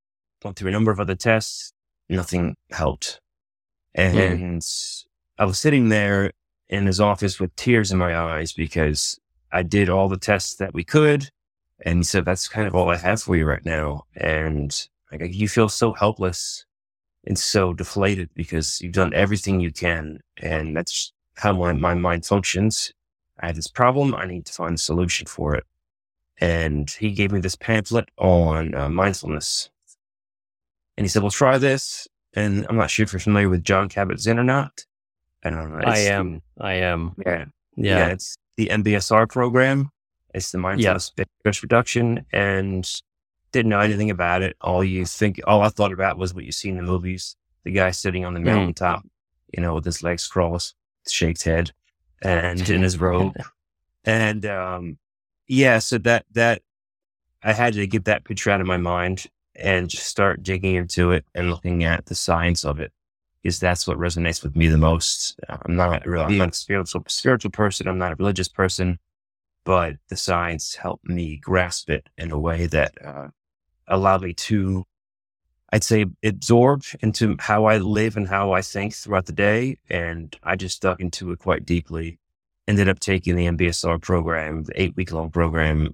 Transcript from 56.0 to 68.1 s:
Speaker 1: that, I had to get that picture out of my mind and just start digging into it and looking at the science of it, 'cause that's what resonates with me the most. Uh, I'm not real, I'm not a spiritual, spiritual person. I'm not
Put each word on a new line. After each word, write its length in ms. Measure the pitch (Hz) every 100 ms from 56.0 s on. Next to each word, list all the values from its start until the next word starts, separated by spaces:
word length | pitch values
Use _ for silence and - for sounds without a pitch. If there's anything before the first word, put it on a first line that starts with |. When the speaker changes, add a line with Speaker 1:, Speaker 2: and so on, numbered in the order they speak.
| 107 117 -
Speaker 1:
that, 320 | 110 117 113 - _ _ _ _ _ _ _
I 100 | 104
had 200 | 110 120
to 120 | 104 98
get 200 | 107 95
that 180 | 104 -
picture 240 | 98 -
out 120 | 87
of 40 | 92
my 120 | 90
mind 500 | 87 90 90 92 - _ _ -
and 320 | - 95 90
just 200 | - -
start 340 | - 98 -
digging 320 | 92 95 95
into 380 | 92 87 - 87
it 140 | 87 - -
and 160 | 90
looking 320 | 85 90 87
at 240 | 82 82 -
the 80 | 87
science 500 | - 85 85 85 78
of 140 | 73
it, 120 | 78 _ _ _ _ _
'cause 160 | - 85
that's 260 | 90 90 -
what 140 | 80
resonates 420 | 87 85 85 82
with 140 | 71 71
me 120 | 82
the 120 | 78
most. 600 | 80 82 - - - - -
Uh, 100 | 69
I'm 120 | - 87
not 320 | 87 82 -
real, 160 | 85
I'm 140 | 78 101
not 160 | 90
a 0 |
spiritual, 500 | - - 101 87 90 -
spiritual 440 | - - 123 104
person. 360 | - 104 - -
I'm 120 | 92
not 140 | 90